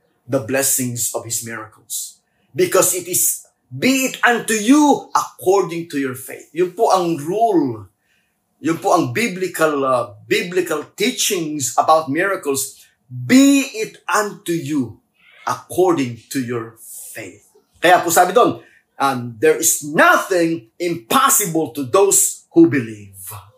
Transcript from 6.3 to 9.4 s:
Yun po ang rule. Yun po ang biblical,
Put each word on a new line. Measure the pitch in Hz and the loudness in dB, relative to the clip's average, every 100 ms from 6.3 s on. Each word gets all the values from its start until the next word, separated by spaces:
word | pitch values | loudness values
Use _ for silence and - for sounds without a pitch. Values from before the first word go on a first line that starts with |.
| - - | -16 -10
Yun | 156 180 196 | -4 -4 -2
po | 220 | 0
ang | 190 170 147 | 0 0 -4
rule. | 151 208 233 170 135 107 98 _ _ _ _ _ _ _ | -4 -2 2 2 0 -4 -14 _ _ _ _ _ _ _
Yun | 147 160 | -6 -2
po | - | 0
ang | 175 131 151 | 2 0 -2
biblical, | 226 180 | -4 -4